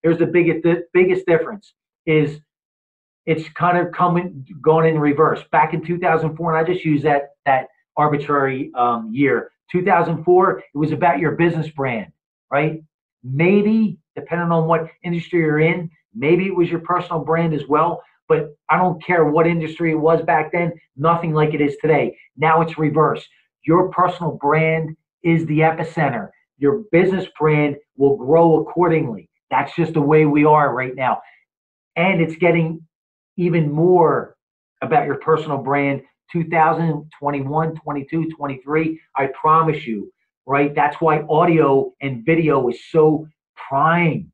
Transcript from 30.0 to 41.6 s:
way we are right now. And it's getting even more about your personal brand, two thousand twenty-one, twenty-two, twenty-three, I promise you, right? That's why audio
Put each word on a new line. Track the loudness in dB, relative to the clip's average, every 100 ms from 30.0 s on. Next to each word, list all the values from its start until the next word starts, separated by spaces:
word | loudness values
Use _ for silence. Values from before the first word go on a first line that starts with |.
way | 2 4 4
we | 4
are | 4 4 2
right | -2 -6 -4
now. | -4 -4 -8 _ _ _ _ _ _ -2
And | 0 2
it's | -2 0
getting | 2 2 0 -4 -14 _ _ _ _ -4
even | -2 0 0
more | 2 4 4 4 0 -6 _ _ _ _ _
about | -2 0 0
your | -6
personal | 0 0 0 -6
brand, | -2 0 0 -4 -8 _ _
two | -6 -2
thousand | 2 2 2 -2 -4 -8 -8
twenty-one, | -6 -4 -4 -2 -4 -6
twenty-two, | -8 -8 -6 -4 -6
twenty-three, | -6 -10 -10 -4 -2 -2 -6 _ -6
I | -6 -2
promise | 2 4 2 -2 -6
you, | -8 -10 _ _ _ -4
right? | 0 0
That's | 0 -2 0
why | 0 0 0
audio | 2 4 4